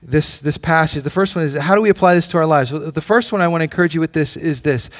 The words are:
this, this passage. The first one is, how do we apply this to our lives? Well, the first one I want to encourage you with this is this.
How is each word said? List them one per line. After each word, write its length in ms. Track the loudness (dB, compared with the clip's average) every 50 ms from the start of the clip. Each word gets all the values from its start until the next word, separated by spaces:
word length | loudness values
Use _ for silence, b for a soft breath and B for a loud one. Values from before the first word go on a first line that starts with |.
this, 380 | _ 0 0 0 0 0 -6 -4
this 180 | -4 -4 -4 -4
passage. 460 | -2 0 2 2 2 2 -2 -6 -8
The 80 | -4
first 240 | -2 -2 -2 -2 -2
one 100 | -4 -4
is, 100 | -4 -4
how 200 | -4 0 2 2
do 60 | 4
we 80 | 4 4
apply 260 | 2 4 4 4 4
this 120 | 4 2 0
to 100 | 0 0
our 60 | 2 4
lives? 240 | 4 2 2 0
Well, 200 | -4 -6 -8 -6
the 100 | -6 -8
first 300 | -2 0 0 0 0 0
one 80 | -2 0
I 80 | 0 0
want 140 | 0 0
to 40 | -2
encourage 280 | -2 0 0 0 0 2
you 80 | 0
with 120 | -2 0 0
this 220 | -2 -2 -2 -4
is 280 | -6 -4 -4 -4 -2 -2
this. 260 | -2 -2 -2 -2 -8 B B